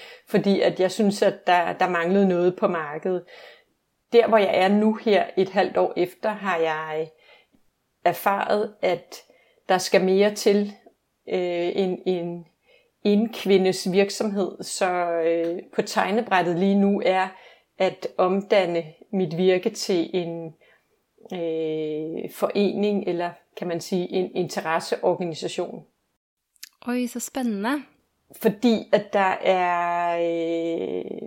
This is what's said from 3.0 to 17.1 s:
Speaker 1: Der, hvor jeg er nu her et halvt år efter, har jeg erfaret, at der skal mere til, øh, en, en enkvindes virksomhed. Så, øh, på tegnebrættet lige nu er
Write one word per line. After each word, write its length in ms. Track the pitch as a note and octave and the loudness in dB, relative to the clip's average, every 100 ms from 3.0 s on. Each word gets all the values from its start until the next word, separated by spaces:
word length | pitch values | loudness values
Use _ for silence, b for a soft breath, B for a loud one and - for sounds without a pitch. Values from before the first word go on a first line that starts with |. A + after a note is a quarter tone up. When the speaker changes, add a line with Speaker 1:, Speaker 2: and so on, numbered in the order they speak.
| F#3+ F3+ B B B B B _ _ _ _ | -4 -6 B B B B B _ _ _ _
Speaker 1:
Der, 160 | A#3 A3 | 2 6
hvor 100 | A3 | 4
jeg 120 | G3 | 4
er 140 | - F#3 | 4 4
nu 260 | G#3 G#3+ | 4 4
her 300 | G#3+ A3+ F#3+ - - | 2 2 2 2 0
et 120 | F#3+ | 0
halvt 280 | G3+ F#3 F3+ | 0 0 0
år 160 | F3+ - | 0 0
efter, 340 | F3 - A3 | -4 -4 -6
har 260 | G#3 G3 E3+ | -4 -4 0
jeg 540 | D#3+ D#3 D#3 D#3 D#3+ b b b b _ _ _ _ _ | 0 -2 -4 -6 -6 b b b b _ _ _ _ _
erfaret, 720 | F3 F3 G#3 G3 - G#3 G#3 - | -2 0 0 0 0 0 -2 -2
at 400 | F#3 F3 - - - b b b - | -2 -2 -6 -20 -20 b b b -2
der 100 | F#3 | -2
skal 260 | - F#3+ | 2 2
mere 300 | F#3 F#3+ G#3 | 4 4 4
til, 380 | G#3 A3 G3+ G#3 - _ _ _ _ - | 2 2 2 0 -6 _ _ _ _ -6
øh, 440 | F#3 F3+ F3 F3 | -4 -2 -2 -2
en, 280 | - F#3+ F3+ F#3+ | 0 -2 -2 -2
en 400 | F3+ E3+ E3+ E3 _ b b b _ | -2 -4 -8 -14 _ b b b _
enkvindes 880 | G#3 G#3 A3+ - F#3+ F#3+ F#3+ F#3 F#3+ | 2 2 2 -2 2 4 4 0 0
virksomhed. 720 | F#3 G3+ - A3 G3+ F3+ - | 2 0 0 -4 -2 -4 -6
Så, 480 | - - F#3 F3+ F3 | -10 -4 -2 0 -2
øh, 520 | E3+ E3 E3+ E3 F3+ - | 0 0 0 0 -4 -6
på 80 | - | -6
tegnebrættet 760 | G#3 G#3+ F#3 G#3+ A3+ F#3+ F3 E3+ | -2 -2 0 0 0 0 2 2
lige 160 | G3 | 2
nu 280 | G3 G3 G3+ | 4 4 2
er 240 | - | 2